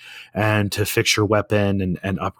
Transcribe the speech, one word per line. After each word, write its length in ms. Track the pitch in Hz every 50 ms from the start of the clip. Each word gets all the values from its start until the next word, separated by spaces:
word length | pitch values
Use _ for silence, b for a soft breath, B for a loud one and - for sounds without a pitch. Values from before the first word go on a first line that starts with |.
| B B B B B B B
and 380 | - 107 107 107 107 104 101
to 140 | - - 104
fix 300 | - - 117 110 - -
your 100 | - 107
weapon 560 | 98 107 104 101 - 107 104 101 101 98 98
and, 180 | 95 92 87 80 -
and 160 | 95 98 80
up, 160 | 87 98 - -